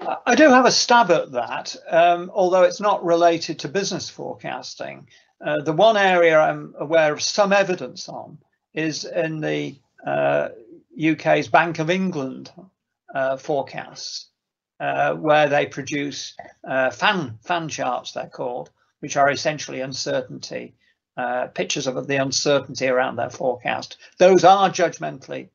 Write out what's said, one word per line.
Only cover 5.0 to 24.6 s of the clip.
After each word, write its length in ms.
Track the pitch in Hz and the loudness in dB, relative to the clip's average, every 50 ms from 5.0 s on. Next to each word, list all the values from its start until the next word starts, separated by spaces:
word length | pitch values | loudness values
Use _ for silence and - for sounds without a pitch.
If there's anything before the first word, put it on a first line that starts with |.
| 143 _ _ _ _ _ _ _ - | -20 _ _ _ _ _ _ _ -6
Uh, 160 | 151 151 151 | -4 -4 -2
the 120 | 139 156 156 | -2 -2 2
one 240 | 160 202 226 214 | 4 6 6 6
area 420 | 202 196 190 185 175 170 165 160 156 | 6 4 4 4 6 6 6 6 6
I'm 360 | 156 160 151 147 151 151 - - | 4 4 2 -2 -8 -14 -12 -10
aware 340 | 156 143 165 160 156 151 151 | -4 0 2 4 4 4 2
of 80 | 147 | -2
some 320 | - - - 214 202 190 196 | -4 -4 0 0 2 4 4
evidence 560 | 202 190 180 185 - - 143 - - - - | 4 2 2 -2 -4 -6 -10 -12 -14 -16 -14
on 300 | - 120 - - - - _ _ _ _ _ _ - | -12 -14 -14 -14 -18 -20 _ _ _ _ _ _ -8
is 320 | 156 156 160 147 - - | -6 -4 -4 -4 -6 -8
in 360 | - - 180 160 160 160 156 | -6 -4 -4 -4 -4 -4 -4
the, 360 | 151 151 151 147 147 143 139 - _ _ _ _ - | -4 -4 -4 -4 -4 -6 -10 -14 _ _ _ _ -8
uh, 420 | - 143 143 143 - 143 147 147 - - - - - - - _ _ - | -6 -2 -2 0 0 0 0 -2 -4 -8 -14 -20 -20 -20 -20 _ _ -8
U 220 | - 151 160 156 | -2 0 0 0
K's 320 | 151 - 160 156 151 139 123 | 0 2 2 2 2 2 2
Bank 300 | - 160 165 170 160 165 | 2 2 2 2 -2 -4
of 120 | 156 160 | -2 -2
England, 600 | 185 190 190 185 - 147 135 131 127 135 135 - - - - - _ _ _ _ _ _ _ - - | 0 0 -2 -2 -2 -4 -6 -6 -8 -12 -16 -18 -20 -20 -20 -20 _ _ _ _ _ _ _ -10 -6
uh, 220 | 139 131 135 135 | -4 -2 -2 -4
forecasts, 920 | 135 - - 151 139 135 - - - - - - - - - - - - _ _ _ _ _ _ _ _ _ _ - | -4 -4 -4 -4 -4 -4 -6 -8 -14 -14 -14 -14 -16 -14 -14 -14 -14 -16 _ _ _ _ _ _ _ _ _ _ -8
uh, 340 | 147 143 139 139 143 147 151 | -6 -4 -2 -2 -2 -2 -2
where 340 | 160 156 156 151 151 151 139 | -2 0 2 4 4 4 4
they 180 | 143 147 143 | 2 0 -2
produce, 680 | 139 - 147 131 - 151 143 143 143 135 - - - - - - - - _ - | -2 -6 -10 -10 -6 -6 -6 -6 -6 -8 -10 -14 -14 -16 -18 -20 -20 -20 _ -10
uh, 240 | - 135 131 131 127 | -6 -2 -2 -2 -2
fan, 480 | - - 180 208 202 185 143 117 110 110 _ | -2 0 0 0 2 0 -2 -6 -10 -10 _
fan 260 | - 180 170 160 143 | -6 -4 -4 -4 -6
charts, 440 | - - 135 127 123 - - - - | -8 -6 -6 -6 -6 -6 -8 -10 -10
they're 160 | 127 127 127 | -10 -12 -10
called, 420 | - - 139 123 123 139 147 - _ _ _ _ _ _ | -10 -10 -8 -8 -8 -10 -12 -14 _ _ _ _ _ _
which 160 | - 143 - | -12 -4 0
are 140 | 147 139 143 | 2 4 4
essentially 500 | 135 - - 160 151 151 - - 139 131 | 2 2 -2 -4 -4 -4 -6 -10 -8 -8
uncertainty, 960 | 131 131 131 - - 147 139 135 127 - 139 127 - - 143 123 120 123 _ _ _ _ _ _ _ _ _ | -8 -8 -8 -8 -6 -4 -4 -4 -4 -6 -10 -14 -14 -12 -12 -12 -12 -14 _ _ _ _ _ _ _ _ _
uh, 320 | 127 123 123 123 123 127 - | -8 -6 -4 -4 -4 -6 -6
pictures 380 | - - 180 185 - 151 135 | -6 -6 -6 -4 -4 -6 -4
of 200 | 135 123 127 131 | -4 -6 -6 -4
the 100 | 139 139 | -2 -2
uncertainty 720 | 135 135 139 131 - - 147 143 139 120 - 123 - 131 | -2 0 -2 -2 -2 0 2 0 0 0 -4 -8 -4 -2
around 300 | 131 127 127 131 127 120 | 0 2 0 0 0 -2
their 140 | 117 131 135 | -4 -6 -6
forecast. 680 | - - - 127 120 - - 135 127 131 135 - - - - - _ - | -6 -4 -4 -4 -4 -2 -4 -4 -4 -4 -6 -10 -16 -20 -20 -10 _ 4
Those 260 | 180 185 190 175 160 | 6 8 8 8 8
are 260 | 180 196 202 | 8 8 8